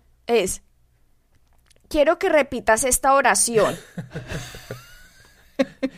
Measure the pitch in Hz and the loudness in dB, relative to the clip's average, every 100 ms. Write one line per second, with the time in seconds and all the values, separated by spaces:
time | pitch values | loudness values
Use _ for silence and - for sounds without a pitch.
0 | _ _ - 233 - - _ _ _ _ | _ _ -2 0 0 -6 _ _ _ _
1 | _ _ _ _ _ _ _ _ - 311 | _ _ _ _ _ _ _ _ -6 0
2 | 320 339 381 311 262 240 214 220 254 254 | 2 2 2 2 0 -4 0 2 2 0
3 | 269 277 254 202 233 226 151 - - - | 2 4 4 2 0 2 0 -2 -12 -16
4 | - 160 - - - - - 123 - - | -14 -14 -12 -12 -12 -18 -18 -18 -18 -20
5 | - _ _ _ _ - - - 262 | -20 _ _ _ _ -6 -6 -4 -10